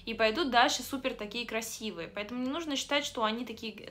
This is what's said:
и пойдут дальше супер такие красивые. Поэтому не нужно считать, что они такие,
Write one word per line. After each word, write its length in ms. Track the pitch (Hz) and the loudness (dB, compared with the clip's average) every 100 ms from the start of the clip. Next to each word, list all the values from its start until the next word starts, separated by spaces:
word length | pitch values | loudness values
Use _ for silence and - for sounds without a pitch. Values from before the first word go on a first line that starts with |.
| - | -6
и 80 | |
пойдут 360 | 220 220 220 294 | 4 4 4 4
дальше 320 | 233 277 285 | 8 6 4
супер 320 | - 269 254 | -2 -4 -4
такие 320 | 233 208 240 233 | -4 -6 -6 -4
красивые. 640 | 220 220 - 220 170 - | -4 -4 -6 -6 -6 -8
Поэтому 340 | 202 208 247 | -8 -6 -4
не 60 | 254 | -2
нужно 280 | 311 320 269 | -2 -2 -4
считать, 280 | - 285 | 0 0
что 200 | 285 - | 0 0
они 200 | 214 226 | 0 0
такие, 460 | 240 220 220 214 - | -4 -6 -8 -10 -14